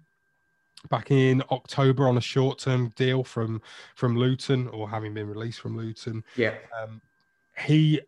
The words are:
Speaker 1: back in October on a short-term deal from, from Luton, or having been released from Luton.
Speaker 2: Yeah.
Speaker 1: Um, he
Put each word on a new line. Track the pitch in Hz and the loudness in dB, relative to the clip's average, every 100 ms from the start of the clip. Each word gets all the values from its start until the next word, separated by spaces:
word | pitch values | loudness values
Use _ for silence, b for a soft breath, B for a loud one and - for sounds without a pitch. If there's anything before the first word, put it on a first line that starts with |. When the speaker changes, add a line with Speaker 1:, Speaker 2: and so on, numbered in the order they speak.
| - _ _ _ _ _ _ - - | -6 _ _ _ _ _ _ -20 -6
Speaker 1:
back | 127 - | -6 2
in | 139 131 131 131 | 4 6 4 0
October | 127 - - 135 127 135 | -6 -4 2 4 4 4
on | 123 | 2
a | |
short-term | - 135 131 131 135 127 123 - | 0 0 0 0 -2 0 -2 -2
deal | 131 131 | 0 0
from, | 123 - 110 110 B B B - | -4 -6 -6 -6 B B B -4
from | 127 117 | 0 2
Luton, | 127 127 - 131 123 | 2 0 0 0 -2
or | 110 104 | -8 -8
having | 110 107 | -6 -6
been | 107 104 | -8 -8
released | 104 117 113 | -8 -10 -10
from | 117 113 | -10 -8
Luton. | 113 110 - 110 - - | -10 -10 -10 -10 -10 -2
Speaker 2:
Yeah. | 110 - - 113 | -2 -2 -12 -12
Speaker 1:
Um, | 110 110 _ _ _ _ _ - | -12 -14 _ _ _ _ _ -10
he | - 156 156 151 | 2 4 4 2